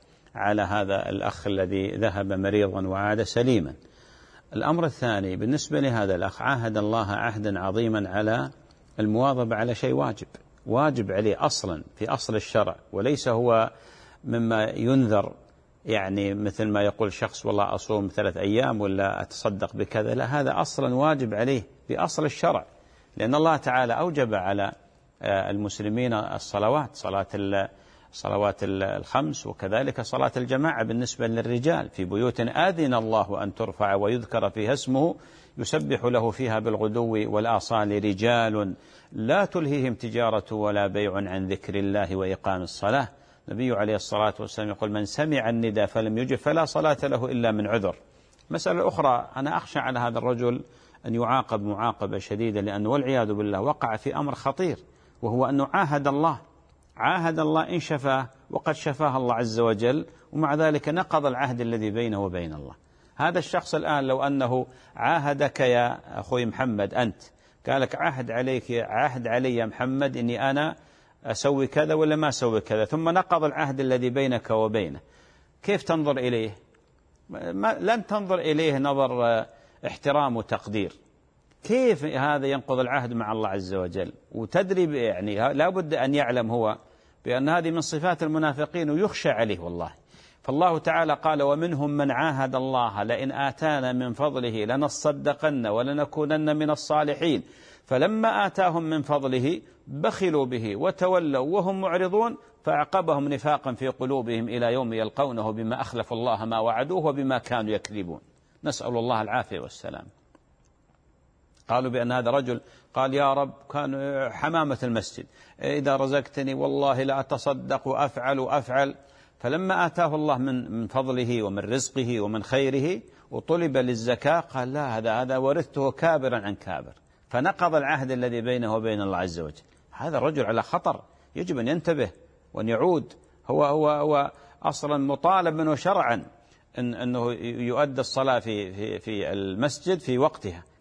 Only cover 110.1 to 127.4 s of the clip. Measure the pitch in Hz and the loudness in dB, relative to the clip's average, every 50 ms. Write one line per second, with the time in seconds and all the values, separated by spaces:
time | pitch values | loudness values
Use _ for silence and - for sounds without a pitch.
110.1 | - _ _ _ _ - _ _ _ _ _ _ _ _ _ _ _ _ _ _ | -20 _ _ _ _ -20 _ _ _ _ _ _ _ _ _ _ _ _ _ _
111.1 | _ _ _ _ _ _ _ _ _ _ _ - 113 123 127 127 120 127 120 120 | _ _ _ _ _ _ _ _ _ _ _ 0 0 0 2 0 0 0 0 2
112.1 | 127 127 120 117 127 143 131 123 120 117 - - - - _ _ _ 127 131 135 | 0 2 2 2 2 2 0 0 -4 -4 -6 -12 -20 -20 _ _ _ 0 0 2
113.1 | 131 143 143 139 135 139 139 135 - - - - - 147 147 135 135 135 139 139 | 2 2 4 4 4 2 0 -2 -4 -14 -18 -6 -4 -4 -4 -2 -4 -4 -4 -4
114.1 | 139 135 135 120 110 - 147 156 170 165 156 147 131 - - 123 117 110 - - | -2 -2 -2 -4 -4 -2 -2 0 2 2 2 0 0 -2 -2 0 0 -2 -2 -4
115.1 | - - - - _ - - - - - - 139 143 147 135 143 139 135 135 135 | -12 -14 -16 -16 _ -20 -20 -20 -14 -6 -4 -2 -2 0 2 2 2 2 2 2
116.1 | 139 143 131 - - 143 135 135 135 135 139 139 139 139 139 139 131 127 135 135 | 2 0 0 -2 -6 -4 -4 -4 -2 0 0 0 2 2 2 2 2 2 2 0
117.1 | 135 135 135 - 147 127 - - 139 131 127 127 135 127 - 135 131 - 147 135 | 0 -2 0 -2 -4 -2 0 -2 -2 -2 -2 -2 -2 -2 0 -2 0 2 0 0
118.1 | - - 120 131 139 135 131 123 - 147 113 123 127 135 139 139 139 - - - | 0 -2 -2 0 0 0 0 0 0 -2 -2 0 2 2 2 2 -2 -10 -20 -20
119.1 | - - - _ _ _ - 123 143 165 190 185 190 175 175 165 160 175 170 156 | -20 -20 -20 _ _ _ -2 -2 0 0 0 0 2 2 2 0 2 0 0 2
120.1 | 151 156 151 151 139 123 131 135 127 127 117 - 101 113 113 101 - 131 131 131 | 2 0 2 0 2 2 0 -2 -2 -4 -4 -4 -6 -6 -6 -2 -2 -2 0 0
121.1 | 127 127 123 117 123 117 107 101 98 101 95 101 120 135 123 - - 135 127 117 | 0 0 0 0 0 0 -2 -2 -4 -4 -4 -2 -2 -2 -2 -2 -4 -2 -2 0
122.1 | 123 110 101 101 110 110 98 - 131 135 139 135 131 139 131 165 185 226 - - | 0 0 0 0 -2 -4 -2 0 0 2 2 2 0 0 0 -2 -2 -6 -8 -16
123.1 | - - - _ 127 120 - - 160 175 170 156 131 135 127 123 123 110 113 120 | -20 -20 -18 _ -10 -10 -2 0 0 2 2 2 2 2 2 2 0 -2 0 -2
124.1 | 120 113 - 143 160 170 - - - 135 123 127 135 147 147 131 113 113 110 113 | -2 0 2 2 2 2 0 -2 -6 -6 -4 -4 -4 -4 -4 -4 -4 -2 0 0
125.1 | 110 117 127 127 131 131 131 135 143 170 147 - - 143 135 135 - - 165 165 | 0 0 0 0 0 0 2 2 2 0 0 -2 -4 -2 -2 -2 -2 2 2 2
126.1 | 165 151 131 131 120 113 98 104 101 - - 98 87 67 62 - 64 _ _ _ | 2 2 2 0 -2 -2 -4 -4 -8 -8 -8 -8 -8 -8 -8 -12 -18 _ _ _
127.1 | _ _ _ _ - 120 | _ _ _ _ -2 0